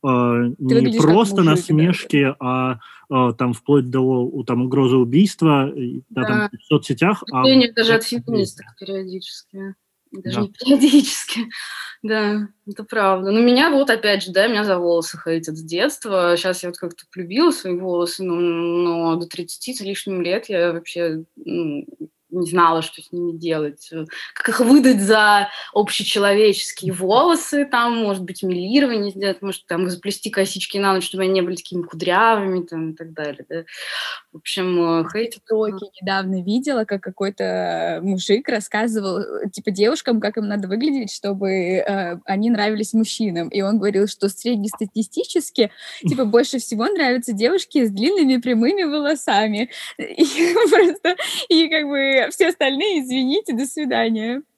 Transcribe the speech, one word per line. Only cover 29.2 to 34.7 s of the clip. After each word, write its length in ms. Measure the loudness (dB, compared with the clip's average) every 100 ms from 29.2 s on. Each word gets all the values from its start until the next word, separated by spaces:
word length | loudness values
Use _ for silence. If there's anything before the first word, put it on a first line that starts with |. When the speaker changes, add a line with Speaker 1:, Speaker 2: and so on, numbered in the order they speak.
| -4 -4
Speaker 3:
может, 240 | -6 -10 _
там, 220 | -2 -2
заплести 400 | -4 -6 -6 -6
косички 480 | -2 -2 -4 -6 -2
на 160 | 0
ночь, 120 | 0 -2
чтобы 160 | -4
они 100 | 0
не 80 | 0
были 140 | 0 -6
такими 280 | -8 -8
кудрявыми, 800 | -8 -6 0 2 4 2 0 -4 -4
там, 260 | -8 -8
и 20 | -10
так 180 | -14
далее, 320 | -10 -10 -10 -12
да. 140 | -12 -12 -16 -12 -10 -10 -12 _
В 40 | -18
общем, 640 | -10 -4 0